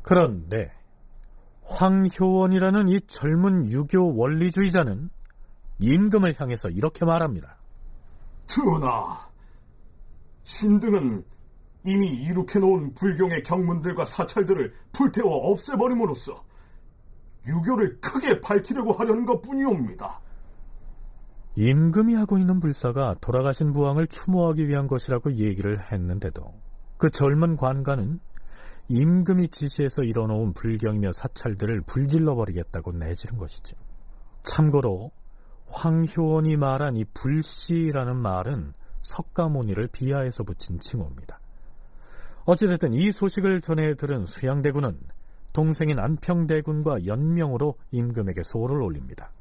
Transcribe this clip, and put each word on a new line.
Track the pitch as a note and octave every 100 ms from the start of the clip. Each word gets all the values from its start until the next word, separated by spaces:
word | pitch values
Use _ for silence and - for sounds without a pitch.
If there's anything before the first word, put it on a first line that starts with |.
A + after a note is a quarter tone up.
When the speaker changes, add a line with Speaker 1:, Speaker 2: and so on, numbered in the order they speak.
Speaker 1:
그런데 | - F3+ D#3 G2 E2 A2+ G2 - - - - - - - - -
황효원이라는 | - - F#3+ F#3+ F#3+ - F#3 F#3+ F#3+ F#3 F#3+ G3+ G3
이 | F#3+ -
젊은 | - D3 E3 G3 F#3 A2+
유교 | B2 D3 F#3 F3+ A#2
원리주의자는 | B2+ D#3+ F3 F3 G3 F3 A#2 G2+ E3+ - - - - - - -
임금을 | G#2+ D#3+ G#3 G#3 F#3 D3
향해서 | C3+ A#2 G2
이렇게 | E2+ D#3 -
말합니다. | E3 E3 D#3+ F2+ - - - - - - - - - - -
Speaker 2:
전하, | - B3+ D#3+ C3 A#2 - - - - - - - - - - - - - -
신등은 | - - G#3 G#3 A3+ G3+ C3 G#2 - - - - - -
이미 | F#3+ G3 F#3+
이룩해놓은 | B2 D3+ F3 F3+ G#3 F#3+ F#3 C#3+
불경의 | - F#3+ D#3+ F#3 D#3+
경문들과 | - F3+ F3 E3+ E3+ E3+ D3
사찰들을 | - E3+ G#3+ F#3+ F#3 A2 - -
불태워 | - C4+ - G#3+ C#3+ D3
없애버림으로써 | G#3 - B3+ B3 A#3+ G#3 B2+ - - - - - - - - - - - - B2
유교를 | E3 E3+ A#3+ G#3 -
크게 | - C4+ C#4+ -
밝히려고 | - G3+ - C4 A3+
하려는 | - A3+ A3 A#3+
것뿐이옵니다. | A3+ A#3+ C4+ C4+ F#3 A2+ F2+ G2 - - - - - - - - - - - - - - -
Speaker 1:
임금이 | A2 C#3+ E3 G3+ A3 A#3
하고 | G#3 G3
있는 | F#3 F#3
불사가 | D#3+ C#3 B2 B2 C3 F#2
돌아가신 | - B2 C3+ C3 D3+
부왕을 | C#3+ C#3+ C#3+ D#3+
추모하기 | - - F#3 E3+ D#3 D3+
위한 | C#3+ C#3
것이라고 | C3 - B2 D3
얘기를 | A#2+ G#2+ F#2+ G2 G#2 F#2+
했는데도 | G2+ F2 F#2+ - - - - - - - -
그 | D#3+
젊은 | - C#3 D3 E3 D#3
관가는 | C3 C3+ C3+ C3+ G#2+ E3+ - - - - - - -
임금이 | A#2+ D3+ F3+ F3+ F3+ F3
지시해서 | - C#3+ - C#3 -
이뤄놓은 | B2 A2+ A2 G#2+ A2
불경이며 | E2+ A#2 A2 A2 G#2+ G2+
사찰들을 | F2 - - A2 G2 G#2+ A2
불질러버리겠다고 | - B2+ C#3 D#3+ D#3 B2 G#2 F2 E2+ F2 E2
내지른 | F2 D#2+ E2+ - A#2
것이죠. | E2 - - - - - - - - -
참고로 | - - D3+ C#3+ B2 F#2 A#2+ - - - - - -
황효원이 | - E3 D#3+ E3 - D#3+ D#3 D#3 D3+
말한 | C#3 C3+ D3 A2+
이 | G#2+
불씨라는 | - C3 D3+ D#3 - - E3+ D#3+ C#3+ B2 B2+
말은 | A2 F#2 G2 A2+ D2 - - -
석가모니를 | - - - - E3 C#3+ G#2 F#2 A#2+
비하해서 | - C3 C#3 C3 -
붙인 | F#2+ F2 - F2
칭호입니다. | - A#2 D2+ C2+ - - - - - - - - - - - - -
어찌됐든 | F3 G#3 F3 D3
이 | A#2 G3
소식을 | - G3 G3+ F#3+ F#3
전해 | - D#3 D#3 C#3+
들은 | C#3+ C3+ F2+
수양대군은 | - C3 C#3+ C#3+ C#3 C3 E2+ - - - - -
동생인 | - D#3 D3+ D#3 D3
안평대군과 | A2 D#3 - F3 D#3 D#3 D3+ D3+ D3+ B2+ F2
연명으로 | A2+ D3+ E3+ D#3 A#2+ D3 - -
임금에게 | A#2+ A#2+ A#2 G2 F2+
소를 | E2+ A2+ A#2+ C#3+
올립니다. | G#2 D2 B1+ - - -